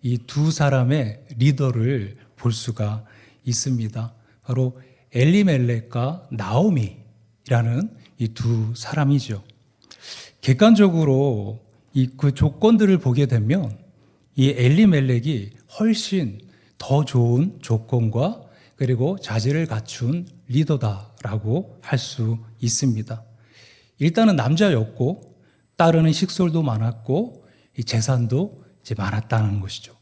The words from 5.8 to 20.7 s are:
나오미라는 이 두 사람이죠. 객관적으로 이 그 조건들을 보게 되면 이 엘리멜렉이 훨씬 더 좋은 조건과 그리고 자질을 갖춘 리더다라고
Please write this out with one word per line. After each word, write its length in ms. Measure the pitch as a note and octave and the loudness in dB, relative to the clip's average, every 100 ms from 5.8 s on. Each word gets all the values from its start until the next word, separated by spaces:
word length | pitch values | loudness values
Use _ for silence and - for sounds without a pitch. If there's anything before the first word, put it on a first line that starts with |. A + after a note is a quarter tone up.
| A2+ A#2+ B2+ E3+ - | -4 -6 -4 -6 -12
나오미라는 1600 | A2+ G2 A2+ G#3 D#3+ G2+ - - _ _ _ - A#2+ A#2 A#2+ G#3+ - - _ | -8 -2 2 2 2 -2 -8 -20 _ _ _ -2 0 0 -2 -4 -10 -20 _
이 100 | A2+ | -6
두 400 | A2+ A#2+ A#2 A2 A#2+ | -4 -2 -2 -2 -6
사람이죠. 680 | - D3 C#3 C#3+ - G#2 - _ _ _ _ - - - - _ | -8 -2 2 0 -2 -10 -10 _ _ _ _ -20 -20 -18 -20 _
객관적으로 1200 | - C3 G#3+ G#3+ G3+ E3 D3+ C3 C#3 A2 G2+ A2 _ _ _ | 0 4 6 8 6 4 2 2 2 -2 -6 -10 _ _ _
이 140 | C3+ B2+ - | -2 -2 0
그 160 | C#3+ | -2
조건들을 640 | C3+ D#3 - G#3+ A#3 G#3 F#3 | 2 0 2 4 4 4 4
보게 260 | C3+ A#2+ | 2 2
되면 540 | C#3 A#2 G#2+ F3 C#3 G#2+ - _ _ _ _ - | 2 2 0 0 -2 -10 -18 _ _ _ _ 0
이 140 | C3+ | 0
엘리멜렉이 1000 | C3 B2 D#3 G#3+ D#3 C3+ A#2+ C3 C3+ G2+ - _ - | 4 4 6 6 4 2 0 0 -4 -6 -14 _ -2
훨씬 600 | A3 A3 - G3 C3 G2+ - _ _ _ | 0 0 -2 -4 -4 -8 -18 _ _ _
더 300 | - C#3 C#3+ | -2 0 2
좋은 520 | B2+ A#2 A#2+ F3 - | 0 2 2 -2 -6
조건과 800 | - A2 A2+ B2 A2+ A2+ D#3 A#3 - _ _ _ | -4 -4 -2 -2 -2 -2 -4 -4 -16 _ _ _
그리고 400 | C3 B2 C3+ F#3+ | -4 -2 -2 -4
자질을 480 | - A2+ A2+ D3 E3 | -6 -4 -2 -2 -2
갖춘 600 | A2 - - A#2+ E3 F3+ - _ | -6 -8 -6 -4 -4 -6 -18 _
리더다라고 1300 | B2+ D#3 | -2 0